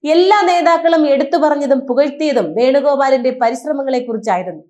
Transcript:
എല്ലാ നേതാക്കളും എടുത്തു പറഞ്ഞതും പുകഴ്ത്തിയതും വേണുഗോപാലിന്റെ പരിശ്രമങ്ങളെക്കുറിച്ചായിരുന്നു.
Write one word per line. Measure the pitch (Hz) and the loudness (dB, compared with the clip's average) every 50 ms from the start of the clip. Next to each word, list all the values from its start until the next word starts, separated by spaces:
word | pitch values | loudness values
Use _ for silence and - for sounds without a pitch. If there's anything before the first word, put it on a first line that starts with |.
| - 294 311 | 0 2 2
എല്ലാ | 339 359 381 415 415 381 349 | 2 4 4 4 2 2 2
നേതാക്കളും | 359 349 330 339 339 320 330 330 330 320 302 294 277 | 0 2 2 2 2 2 2 2 2 2 2 2 2
എടുത്തു | 277 302 - - 339 285 | 0 0 0 0 0 2
പറഞ്ഞതും | 302 294 285 285 254 269 262 262 262 | 0 0 0 0 0 0 0 0 -4
പുകഴ്ത്തിയതും | 247 254 285 294 262 - 311 302 277 240 190 156 156 214 | 0 0 0 0 0 -4 -2 0 0 0 -2 -2 -2 0
വേണുഗോപാലിന്റെ | 240 254 262 285 262 294 285 277 277 269 269 262 240 254 254 254 247 | 0 2 2 2 2 0 0 0 2 0 0 0 0 -2 -2 0 -2
പരിശ്രമങ്ങളെക്കുറിച്ചായിരുന്നു. | 226 254 262 - 302 302 277 277 269 262 247 247 240 226 220 220 220 190 180 180 185 - - 156 _ | -2 -2 -4 -6 -6 -6 -4 -4 -4 -4 -4 -4 -4 -8 -6 -2 -2 -2 -2 -4 -8 -12 -14 -16 _